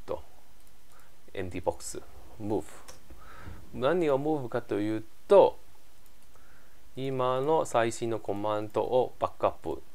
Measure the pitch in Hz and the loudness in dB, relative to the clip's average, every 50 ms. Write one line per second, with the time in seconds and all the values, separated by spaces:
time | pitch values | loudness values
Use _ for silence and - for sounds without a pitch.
0 | - - - - - - - - - - - - - - - - - - - - | -6 -6 -6 -6 -6 -8 -8 -8 -8 -8 -8 -8 -8 -8 -8 -8 -8 -8 -8 -8
1 | - - - - - - - 98 95 90 - - - 90 - - - - - - | -8 -8 -8 -8 -8 -8 -6 -6 -6 -4 -4 -2 0 0 0 0 -4 -8 -8 -8
2 | - - - - - - - - 107 104 110 90 - - - - - - - - | -8 -8 -10 -10 -10 -10 -8 -6 -2 -2 0 -2 -2 -4 -8 -10 -10 -10 -10 -10
3 | - - - - - - - - - - - - - - - 117 123 143 175 185 | -10 -10 -10 -8 -8 -8 -8 -8 -8 -8 -8 -8 -8 -8 -4 0 2 2 4 4
4 | 165 147 135 135 147 156 156 143 123 113 - 120 - - 110 101 104 107 110 110 | 4 4 4 4 2 2 0 0 -2 -2 -2 -2 -2 0 0 0 0 0 0 -2
5 | - - - - - - 202 185 - - - - - - - - - - - - | -4 -6 -8 -6 4 8 10 10 10 10 6 0 -8 -8 -8 -8 -10 -10 -10 -10
6 | - - - - - - - - - - - - - - - - - - - 127 | -10 -10 -10 -10 -10 -10 -10 -10 -10 -8 -8 -8 -8 -8 -8 -8 -8 -8 -6 -4
7 | 135 135 131 127 127 127 127 131 139 151 160 156 147 - - 120 113 117 110 - | -4 -2 0 2 2 4 4 4 4 4 4 4 4 4 4 6 6 4 2 0
8 | 120 113 113 107 - - 101 101 104 107 107 107 107 107 - 110 - - 123 127 | 0 0 0 0 0 -2 -2 0 0 0 0 0 0 0 0 0 2 4 4 4
9 | 117 - - - 101 - - - - 95 - - - 80 71 - - - | 4 2 0 -2 -2 -2 2 2 2 2 2 0 -2 -4 -4 -4 -6 -8